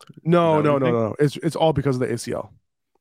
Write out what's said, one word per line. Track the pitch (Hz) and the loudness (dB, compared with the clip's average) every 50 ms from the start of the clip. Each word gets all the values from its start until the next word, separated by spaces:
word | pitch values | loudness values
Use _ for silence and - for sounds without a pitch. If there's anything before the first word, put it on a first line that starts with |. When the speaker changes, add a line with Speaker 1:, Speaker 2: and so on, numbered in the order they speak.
| - - - - | -20 -20 -20 -8
Speaker 1:
No, | - 156 170 175 170 165 156 151 | -2 0 2 2 4 4 2 2
Speaker 2:
Is | 151 | 2
that | 147 | 2
Speaker 1:
no, | 143 | 2
Speaker 2:
what | 135 | 2
you | 131 123 | 2 0
Speaker 1:
no, | 117 117 113 | 0 0 0
Speaker 2:
think? | 104 - - | -2 0 0
Speaker 1:
no. | 151 | 0
It's, | 139 - - | 0 -2 -2
it's | - 165 - | -6 -4 -2
all | - 165 160 | 0 0 2
because | 151 143 - 143 127 | 2 0 0 -2 -2
of | 127 | -2
the | 127 110 | -2 -4
A | 120 123 | -4 -6
C | - 120 - | -6 -8 -8
L. | - - - - _ _ _ _ _ _ _ _ _ | -8 -8 -12 -16 _ _ _ _ _ _ _ _ _